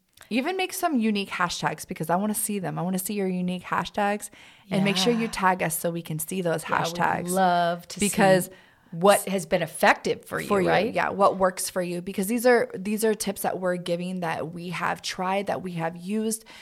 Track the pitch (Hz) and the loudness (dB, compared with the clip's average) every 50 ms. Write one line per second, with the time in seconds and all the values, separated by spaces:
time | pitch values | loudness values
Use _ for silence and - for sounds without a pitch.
0 | _ _ _ - - - 196 254 254 320 381 381 370 359 - - 349 339 302 240 | _ _ _ -20 -8 -4 -2 0 0 0 -2 -2 -4 -4 -4 -2 -2 0 2 2
1 | 214 220 208 202 196 - - - 180 170 - - - 143 151 156 - - 185 - | 2 2 2 0 -2 -4 -4 -2 -2 -2 -2 -2 -2 -2 -2 -4 -8 -10 -8 -6
2 | 160 156 170 185 202 214 214 - - - 208 202 180 151 151 160 165 185 190 185 | -2 0 0 0 0 0 -2 -2 -2 -2 -2 -4 -4 -4 -4 -4 -2 -2 -2 -2
3 | - - 208 208 190 185 180 180 180 180 180 180 - - 165 190 185 - - - | -4 -4 -2 -2 -2 0 0 0 -2 -2 -2 -4 -6 -4 -2 -2 -2 -2 -2 0
4 | 202 202 208 208 - - - - - - - - - - 196 196 190 202 190 185 | 0 0 0 -2 -6 -12 -18 -20 -20 -20 -20 -18 -8 -2 0 2 2 2 2 2
5 | 190 240 240 226 233 220 - 196 196 185 185 185 175 165 160 - - 175 170 170 | 2 2 2 2 0 -2 -2 0 2 2 2 2 0 -2 -2 -2 -2 -2 -4 -4
6 | 165 - 165 151 - - 185 190 175 165 160 160 - - - - 165 170 170 175 | -4 -6 -6 -6 -4 -4 -4 -2 0 0 0 -2 -2 -2 0 0 0 0 0 0
7 | 170 165 - - - 175 180 190 190 180 175 175 175 170 175 170 170 - - 180 | 0 2 0 0 -2 0 2 2 4 4 4 4 2 0 0 -4 -8 -8 -4 -2
8 | 208 196 - - 202 190 190 185 185 185 - - - _ _ _ _ _ - 165 | -2 0 2 4 6 6 6 6 4 0 -8 -18 -20 _ _ _ _ _ -2 4
9 | 175 202 202 202 - 196 185 196 165 - - 170 170 156 - - - 208 285 - | 6 6 6 6 4 0 -4 -4 -2 0 0 0 0 -2 -2 4 4 4 4 4
10 | - 180 - - - - - - - - 208 196 175 170 165 165 196 240 190 175 | 2 -4 -4 -4 -6 -8 -8 -6 -2 0 2 2 4 4 4 2 2 0 0 -2
11 | - - - 190 202 - - 185 190 185 185 - - - - 185 180 175 175 180 | -2 0 2 4 4 4 4 4 2 0 0 -2 -6 -4 -2 -2 -2 -2 -4 -6
12 | 175 196 190 - 190 190 240 240 226 254 247 226 - - - - 185 208 214 208 | -6 -6 -4 -2 -2 0 0 2 6 6 6 6 4 0 -4 -6 -4 -2 -2 2
13 | 220 220 214 214 - 196 202 - - 196 - 180 190 180 180 180 175 180 170 175 | 2 2 2 0 -2 -4 -4 -2 -2 -4 -2 -2 0 -2 -2 -2 -2 -2 -2 -2
14 | 180 180 185 185 175 160 165 - - 160 175 170 170 180 165 160 175 156 170 170 | -2 -4 -6 -4 -4 -4 -4 -4 -6 -6 -8 -8 -8 -8 -6 -4 -2 -2 -2 -4
15 | - - - - 185 185 190 196 202 196 175 - 180 185 175 165 165 170 175 175 | -6 -8 -4 -4 -2 0 0 0 0 -2 -2 -4 -4 -6 -4 -2 -4 -4 -4 -6
16 | 175 185 208 220 220 226 214 220 - - - - | -6 -4 -2 -2 -2 -2 -4 -6 -8 -14 -20 -20